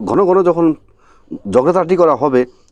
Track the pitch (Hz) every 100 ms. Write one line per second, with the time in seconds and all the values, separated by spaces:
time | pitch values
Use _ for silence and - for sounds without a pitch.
0 | 110 147 196 185 180 170 165 151 _ _
1 | _ _ _ - 202 123 139 180 165 180
2 | 165 127 143 127 123 _ _